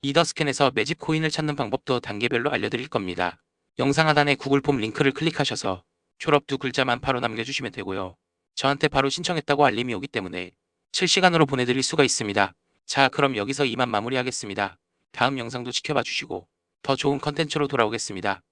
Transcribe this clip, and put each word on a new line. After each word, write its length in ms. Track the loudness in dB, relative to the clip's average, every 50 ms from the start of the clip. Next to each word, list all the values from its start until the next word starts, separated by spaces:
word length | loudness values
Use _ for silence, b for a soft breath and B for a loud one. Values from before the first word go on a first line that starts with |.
이더스캔에서 680 | -4 2 4 4 4 4 0 -2 -2 -2 2 4 2 2 4
매집 240 | 2 -2 -2 -4 _
코인을 300 | -2 -2 0 0 0 0
찾는 280 | -2 -2 -2 -2 -2
방법도 420 | -2 -2 -2 -2 -4 _ -2 -2 -2
단계별로 520 | -2 -6 -4 -2 -2 0 0 0 0 0
알려드릴 360 | 0 0 -2 -2 -2 -4 -6
겁니다. 540 | -4 -4 -4 -4 -2 -2 -2 -2 -2 -4 _ _ _ _ _ _ _ _ -2
영상 280 | 0 0 2 2 2
하단의 300 | 4 4 4 4 2 2
구글 240 | 0 2 2 2 2
폼 160 | 4 2 0
링크를 340 | 0 0 -4 -2 0 0 0
클릭하셔서 720 | 0 0 -2 -2 0 0 -2 -2 -2 -4 -4 -4 -4 -4 _ _ _ _ _ _ _ _
졸업 280 | 0 2 2 2 2
두 100 | 0 -6
글자만 440 | -4 -4 -4 -2 0 0 0 0 -2
바로 180 | 0 -2 -2 0
남겨주시면 540 | -2 -4 -4 -4 -6 -6 -6 -6 -6 -6 -8
되고요. 420 | -8 -6 -6 -4 -6 -6 -8 -10 _ _ _ _ _ _ _ _
저한테 320 | -2 0 0 2 2 0
바로 220 | 0 2 2 2 2
신청했다고 560 | 0 -2 -4 -2 -2 -4 0 0 2 4 4
알림이 280 | 4 4 2 -2 -4 -4
오기 140 | -6 -6
때문에 440 | -6 -6 -6 -6 -4 -8 -8 -10 -10 _ _ _ _ _ _ _ _ -2
실시간으로 520 | 0 2 2 4 6 6 6 6 6 4
보내드릴 380 | 4 4 0 2 2 0 0 0
수가 200 | 0 2 2 2
있습니다. 500 | 2 2 -2 -2 -2 2 2 0 0 -2 _ _ _ _ _ _
자, 240 | -4 2 4 4 4
그럼 260 | 4 2 0 2 2
여기서 300 | -2 -4 -4 -2 -2 0
이만 240 | 0 0 0 -2 0
마무리하겠습니다. 880 | 0 -2 -2 0 -2 -2 -2 -2 -4 -6 -8 -6 -4 -4 -4 -4 -4 _ _ _ _ _ _ _
다음 260 | -2 0 0 0 2
영상도 340 | -2 -6 -6 -8 -8 -8 -6
지켜봐 320 | -6 -6 -4 -2 -2 -2 -2
주시고 440 | -2 -6 -6 -6 -6 -8 -10 -10 _ _ _ _ _ _ _
더 140 | _ -2 -2
좋은 240 | 0 2 0 0 0
컨텐츠로 480 | -2 -4 -2 -2 -4 -2 0 -2 -2
돌아오겠습니다. 760 | 0 2 2 2 2 2 -4 -6 -6 -8 -4 -4 -4 -4 -4 _ _